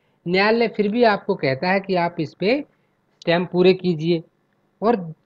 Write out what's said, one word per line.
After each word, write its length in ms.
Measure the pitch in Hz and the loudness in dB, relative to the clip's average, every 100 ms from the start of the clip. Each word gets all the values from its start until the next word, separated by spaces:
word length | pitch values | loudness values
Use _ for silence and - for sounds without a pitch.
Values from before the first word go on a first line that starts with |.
| _ _ 170 | _ _ -2
न्यायालय 420 | 185 208 233 233 | 2 2 2 0
फिर 240 | 214 208 | -2 -2
भी 120 | 220 233 | 2 2
आपको 300 | 196 - 190 | 2 -2 -4
कहता 340 | 147 131 180 | -2 -2 -2
है 80 | 196 | -2
कि 160 | 190 185 | -2 -2
आप 180 | 170 175 | -2 -4
इस 140 | 147 | -8
पे 280 | - 185 269 285 _ _ _ _ _ | -4 -2 -2 -4 _ _ _ _ _
स्टैंप 300 | - 170 180 | -2 -2 0
पूरे 220 | 175 180 | 2 2
कीजिए, 500 | 185 180 160 160 170 165 _ _ _ _ _ | 2 0 -2 -2 -2 -4 _ _ _ _ _
और 320 | 202 240 170 156 | -2 -2 -4 -14